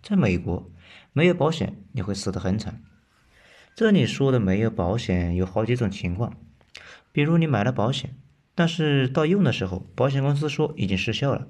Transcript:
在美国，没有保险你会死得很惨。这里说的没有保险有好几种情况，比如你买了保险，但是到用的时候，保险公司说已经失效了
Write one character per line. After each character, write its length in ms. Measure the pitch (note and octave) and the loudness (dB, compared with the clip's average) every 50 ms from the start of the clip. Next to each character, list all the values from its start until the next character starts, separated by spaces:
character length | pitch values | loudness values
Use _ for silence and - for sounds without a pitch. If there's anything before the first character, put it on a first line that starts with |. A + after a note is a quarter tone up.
在 160 | - - G#3 | -4 0 2
美 220 | F#3+ D#3+ G#2+ F3+ F3 | 2 4 4 2 0
国， 320 | - - F2 F2+ - - - - - - - - - _ _ | -2 -4 -6 -6 -6 -12 -20 -20 -20 -20 -20 -20 -20 _ _
没 140 | C3 D3+ | 2 4
有 80 | F3+ F3 | 4 4
保 160 | F3 C3+ D#3 | 2 0 0
险 320 | E3 - G2 - - - - - - | 0 -2 -4 -6 -6 -10 -18 -10 -8
你 80 | A#2+ | -8
会 140 | F2 - G2+ | -6 -4 -6
死 180 | F#2+ - G2+ F#2 | -6 -4 -6 -6
得 80 | F#2 | -4
很 160 | F2+ F#2+ F#2 | -2 -2 -2
惨。 260 | G#2+ G#2 A2 G#2+ - - - _ _ _ _ _ _ _ _ _ _ _ - - - - _ _ | -2 -2 -8 -12 -14 -18 -20 _ _ _ _ _ _ _ _ _ _ _ -20 -20 -20 -20 _ _
这 160 | - A3 A3 | 0 2 4
里 160 | G#3 F3+ C3 | 6 4 4
说 260 | G#2+ - - C#3+ C3+ C3 | 2 0 0 2 2 4
的 80 | B2 | 4
没 200 | G#2 F#2+ F#2+ G2+ | 2 2 2 2
有 100 | A2 A2+ | 0 0
保 260 | A2 - F2+ F2 G2+ | 0 -2 -2 0 0
险 380 | A#2 A2 - F#2 F2+ F2 F2 F2 | -2 -2 0 0 0 0 0 0
有 100 | F2+ F#2 | 0 -2
好 220 | F2+ - G#2+ A2 | -2 0 -2 0
几 100 | A2 B2 | 0 0
种 140 | B2 A#2+ G2+ | 0 0 -4
情 240 | F#2 - - F2+ F2 | -4 -4 -6 -6 -4
况， 200 | F2+ A#2 G2 - - - - - _ _ _ _ - - - - - _ _ _ | -4 -4 -6 -6 -12 -20 -20 -20 _ _ _ _ -20 -20 -20 -20 -20 _ _ _
比 80 | D3 | -2
如 160 | D3 D3 E3 | 0 2 4
你 100 | E3+ E3 | 2 2
买 160 | D#3+ C#3 G#2+ G2+ | 2 2 2 2
了 100 | G#2+ B2+ | 0 0
保 200 | - G2+ A2+ C3+ | 0 0 0 -2
险， 240 | - - - - - - _ _ _ _ _ _ | -2 -6 -10 -14 -14 -20 _ _ _ _ _ _
但 120 | - E3+ | 0 0
是 400 | E3 E3+ - D#3 D3+ C#3+ C#3 C3+ | 0 0 0 0 2 2 2 2
到 200 | B2+ C3 E3+ D#3 | 2 0 0 2
用 180 | D3+ F3+ G#3 F#3+ | 2 2 4 4
的 80 | C#3 A2 | 2 2
时 140 | - G2+ | 0 -4
候， 200 | F#2 F#2 F2 - - - | -4 -6 -6 -8 -10 -4
保 140 | - A#2+ C#3 | 0 0 0
险 140 | C#3 C#3 C3+ | 2 0 0
公 120 | C#3 C#3+ | 0 0
司 140 | C#3+ D3+ D3+ | 0 -2 -4
说 240 | C#3+ - D#3 D3+ - | -2 -2 -2 -2 -2
已 100 | - - | -4 -2
经 100 | F#2 G2 | -2 -2
失 160 | F#2 - - A2 | -2 -2 -2 -4
效 220 | - - C#3+ A#2+ | -2 0 -2 -2
了 140 | - - - | -2 -4 -10